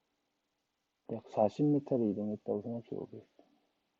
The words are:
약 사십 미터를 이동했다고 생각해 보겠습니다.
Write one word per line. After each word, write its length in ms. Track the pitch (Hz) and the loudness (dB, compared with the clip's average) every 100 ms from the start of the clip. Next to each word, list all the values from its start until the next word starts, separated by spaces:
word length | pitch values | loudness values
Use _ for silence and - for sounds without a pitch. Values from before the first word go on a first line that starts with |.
| _ _ _ _ _ _ _ _ _ _ - | _ _ _ _ _ _ _ _ _ _ -12
약 160 | 113 - | -12 -6
사십 340 | - 104 - | 2 2 4
미터를 460 | 147 147 143 131 110 | 4 2 2 0 2
이동했다고 520 | 98 107 107 - 104 | 0 -2 -6 -4 -4
생각해 260 | 110 117 - | -4 -8 -8
보겠습니다. 500 | - - 113 - _ - _ _ _ _ _ | -10 -10 -14 -18 _ -20 _ _ _ _ _